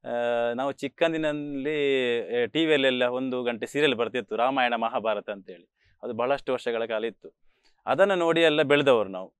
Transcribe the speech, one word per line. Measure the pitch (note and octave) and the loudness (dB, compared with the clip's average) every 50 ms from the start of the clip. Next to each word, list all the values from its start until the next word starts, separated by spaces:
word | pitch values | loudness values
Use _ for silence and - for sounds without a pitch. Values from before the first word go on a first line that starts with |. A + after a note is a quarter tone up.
| _ | _
ಆ, | B2+ A#2+ A#2+ A#2+ A#2+ A#2+ A#2+ A#2 A#2 A#2+ | -6 -4 -4 -2 -2 0 0 0 -2 -2
ನಾವು | A#2+ C3 C#3 | -2 -4 -4
ಚಿಕ್ಕಂದಿನಲ್ಲಿ, | C3+ - - C3+ _ - E3 E3 D#3+ D#3+ D#3 D3+ D3+ D3 D3 D3 C#3+ C#3 C3 D3 D#3 D3+ C#3+ C#3 C3+ C3 B2+ A#2+ A#2+ A#2+ G#2 F2+ A2+ A#2+ A#2+ | -4 -6 -8 -8 _ -2 -2 0 0 0 -2 -2 -2 -4 -6 -8 -8 -6 -4 -4 -2 0 0 2 2 2 2 0 0 -2 -2 -2 -2 -2 -2
ಆ, | |
ಟಿ | A2 - D3+ D#3+ | 0 0 0 2
ವಿಯಲ್ಲೆಲ್ಲ | D#3 D3+ C#3+ C3+ C3+ C3 B2 B2 | 4 4 4 4 2 4 2 0
ಒಂದು | B2 B2 B2+ C3+ C3 B2 B2+ B2 | 0 0 -2 -4 -4 -4 -2 -2
ಗಂಟೆ | A#2+ A#2+ G#2+ B2 | -4 -4 -4 -8
ಸೀರಿಯಲ್ | A2 - C#3+ D3 D3 B2+ | -6 -2 0 2 2 2
ಬರ್ತಿತ್ತು, | G#2+ A#2 G#2+ A2 B2+ A2 _ - | 0 -2 -2 -2 -6 -6 _ -2
ರಾಮಾಯಣ | G#2+ A#2+ B2+ C3+ C3+ B2+ A#2+ A#2+ | 0 0 0 2 2 0 0 0
ಮಹಾಭಾರತ | A#2 A2+ A2+ C3+ B2 G#2 A2+ G#2+ G#2 - - | 0 -2 -2 -2 -2 -2 -2 -4 -4 -4 -8
ಅಂತೇಳಿ. | G#2 G2 F#2 - F#2 E2+ F#2 _ _ _ _ _ _ _ - | -12 -12 -12 -18 -18 -18 -20 _ _ _ _ _ _ _ -12
ಅದು | A2+ A#2 | -10 -6
ಬಹಳಷ್ಟು | G#2+ A#2+ B2+ C#3+ C3+ - - B2+ | -4 -2 -2 -2 -2 -2 -4 -4
ವರ್ಷಗಳ | B2 - B2 A#2 A2+ A2+ | -4 -4 -4 -4 -4 -4
ಕಾಲ | A2+ A2+ G#2+ A2 | -2 -4 -4 -4
ಇತ್ತು. | A#2 G2 _ _ E2 _ _ _ _ _ _ _ _ _ _ _ | -4 -8 _ _ -20 _ _ _ _ _ _ _ _ _ _ _
ಅದನ್ನು | - B2+ D3 F#3+ G3+ G3 | -4 2 2 4 2 4
ನೋಡಿ | F3+ E3 E3 E3 E3 | 2 2 2 4 4
ಎಲ್ಲ | E3 D#3+ D3+ D3+ | 4 4 4 4
ಬೆಳೆದವರು | D#3 C3 D3 D3 C#3+ C#3 B2+ A2+ G#2 F#2+ | 4 4 4 4 6 6 4 4 4 0
ನಾವು. | F#2+ F#2 F#2+ F2+ _ | -4 -10 -12 -12 _